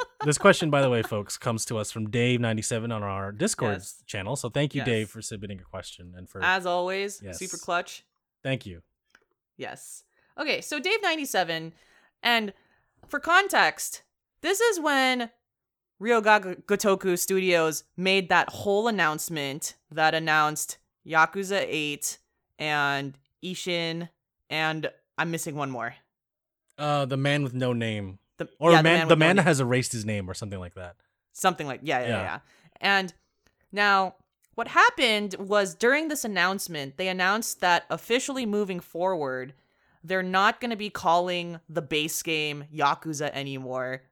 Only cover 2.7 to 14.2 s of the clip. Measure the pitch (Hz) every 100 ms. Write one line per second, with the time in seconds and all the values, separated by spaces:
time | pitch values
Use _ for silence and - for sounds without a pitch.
2.7 | 117 117 110 101 98 98 104 - - 117
3.7 | 98 - - - 104 98 139 123 143 143
4.7 | 139 123 113 107 110 - 107 101 95 90
5.7 | 92 - - 87 90 90 98 175 190 180
6.7 | 180 180 190 202 - 196 170 180 165 -
7.7 | 175 180 - _ _ _ _ 135 131 101
8.7 | 82 _ _ _ _ _ _ _ - 123
9.7 | - - - _ _ _ - 294 202 -
10.7 | 294 311 440 392 320 277 202 170 165 160
11.7 | - _ _ _ _ 233 233 208 - _
12.7 | _ _ _ - - - 349 392 302 165
13.7 | - - - - _